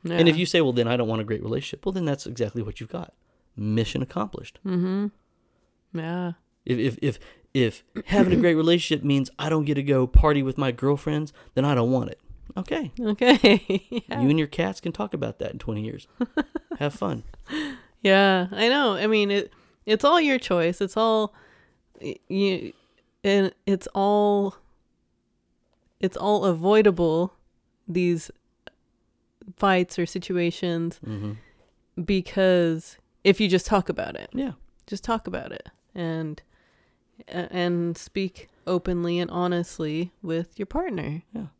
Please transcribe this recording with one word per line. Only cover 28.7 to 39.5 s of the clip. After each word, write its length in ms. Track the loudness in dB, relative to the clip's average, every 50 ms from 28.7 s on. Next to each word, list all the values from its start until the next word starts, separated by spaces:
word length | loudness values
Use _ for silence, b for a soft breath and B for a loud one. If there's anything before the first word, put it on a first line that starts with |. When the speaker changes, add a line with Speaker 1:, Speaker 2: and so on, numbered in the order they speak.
| _ _ _ _ _ _ _ _ _ _ _ _ _ _ -20 -20 -6
Speaker 2:
fights 420 | _ 2 2 4 2 2 -2 -2 -6
or 80 | -6
situations, 960 | -4 -4 -10 -8 -4 -2 0 0 -2 -2 -2 -4 -4 -2 -2 -4 -6 -8 -10 -12
Speaker 1:
Mm-hmm. 260 | -10 -10 -8 -8 -8 -10 -12 b b b b b b b _ _ _ _ -10 -4
Speaker 2:
because 920 | -2 -2 -2 -2 -4 -2 2 4 4 4 4 4 2 0 -4 -6 -14 -20 _ _ _ _ _ _
if 160 | 4 4 4
you 80 | 4 2
just 180 | 2 0 2
talk 220 | 2 0 0 2 0
about 280 | -4 -6 -6 -8 -8
it. 140 | -12 -14 -8
Speaker 1:
Yeah. 200 | -6 -6 -6 -6 -8 _ -18 -20 _ _ _
Speaker 2:
Just 180 | -12 -12 -10 -4
talk 220 | -4 -4 -4 -4
about 260 | -6 -8 -8 -8 -10
it. 160 | -14 -14 -16 -20 _ _ _ _ _
And 460 | -8 -6 -4 -4 -4 -6 -8 -10 -12 _ _ _ _ _ _ _ _ _ _ _ _ _ _ _ _ -20 -10
a-, 240 | -8 -8 -8 -6
and 440 | -2 -2 0 0 0 0 -2 -4 -4
speak 520 | -8 -12 -8 _ -4 -4 -4 _ -12 -20 _ _ _ _
openly 520 | -2 -2 -2 0 -2 -2 -2 -2 -2 -2 -2
and 120 | -2 -2
honestly 840 | -2 -2 -2 0